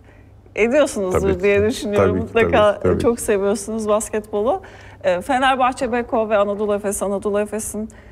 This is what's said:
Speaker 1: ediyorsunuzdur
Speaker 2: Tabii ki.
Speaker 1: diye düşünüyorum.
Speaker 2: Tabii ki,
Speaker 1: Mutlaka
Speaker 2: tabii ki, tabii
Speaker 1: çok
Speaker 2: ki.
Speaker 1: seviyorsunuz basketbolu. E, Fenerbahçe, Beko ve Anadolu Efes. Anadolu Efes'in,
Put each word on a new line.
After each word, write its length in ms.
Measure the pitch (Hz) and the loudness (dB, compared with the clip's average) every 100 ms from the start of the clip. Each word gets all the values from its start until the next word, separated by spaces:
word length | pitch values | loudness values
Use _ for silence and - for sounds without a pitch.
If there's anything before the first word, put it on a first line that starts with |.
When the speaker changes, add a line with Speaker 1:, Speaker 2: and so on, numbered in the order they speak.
| - - - - - - | -20 -20 -20 -20 -12 -2
Speaker 1:
ediyorsunuzdur 640 | 226 294 269 - 185 185 | 2 4 2 0 -2 0
Speaker 2:
Tabii 140 | 190 | 0
ki. 100 | 180 | 0
Speaker 1:
diye 260 | 202 202 208 | 2 2 2
düşünüyorum. 400 | 262 208 202 196 | -2 -2 2 2
Speaker 2:
Tabii 100 | - | 2
ki, 60 | - | 0
Speaker 1:
Mutlaka 480 | 226 226 240 208 | 0 2 4 4
Speaker 2:
tabii 100 | 196 | 2
ki, 60 | 185 | 0
tabii 100 | 208 | 2
Speaker 1:
çok 180 | 254 233 | 2 0
Speaker 2:
ki. 60 | |
Speaker 1:
seviyorsunuz 640 | - 202 202 202 220 220 214 | 0 0 0 -2 -4 -6 -2
basketbolu. 760 | 208 - 214 214 208 220 381 - - - - | -2 -2 -6 -4 -2 -2 -2 -6 -20 -20 -6
E, 180 | 190 180 | -2 -2
Fenerbahçe, 720 | - 254 262 262 254 254 247 | 0 0 2 2 0 0 -2
Beko 380 | 240 233 226 214 | -2 -2 -2 2
ve 80 | 214 | 2
Anadolu 380 | 202 202 214 202 | 2 0 -2 -2
Efes. 280 | 202 208 | -2 -4
Anadolu 360 | 196 202 208 202 | -4 -4 -2 -2
Efes'in, 500 | 208 214 - 214 220 - - | -2 -6 -8 -8 -10 -12 -20